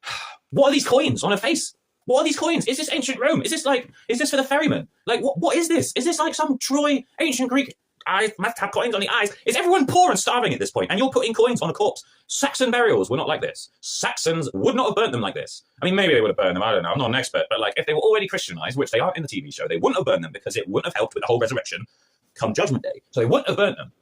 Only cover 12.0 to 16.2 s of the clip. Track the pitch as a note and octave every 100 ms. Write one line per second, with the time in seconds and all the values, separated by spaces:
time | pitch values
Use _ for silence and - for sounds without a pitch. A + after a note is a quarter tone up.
12 | - _ _ - C#4 - B3+ A#3+ A#3 A#2+
13 | F#2+ C3 C#3 D#3 - - - _ - -
14 | A#3 A#3 E3 E3 D3 F#2+ G3+ B3+ A#3 G#3
15 | A3+ A#2 G2+ D2+ C#2+ - _ _ F3+ F#3+
16 | F#3+ B2+